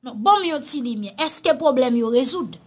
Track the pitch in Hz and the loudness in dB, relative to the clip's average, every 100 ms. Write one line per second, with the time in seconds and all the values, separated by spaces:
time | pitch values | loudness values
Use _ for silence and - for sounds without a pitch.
0 | 254 220 226 415 349 302 - 294 240 220 | -12 -2 2 2 2 -4 -4 -6 -6 -6
1 | 202 - 311 - 349 311 311 262 254 233 | -10 -4 -4 0 0 2 2 2 2 2
2 | 226 240 262 359 226 - | 2 2 2 -2 -6 -10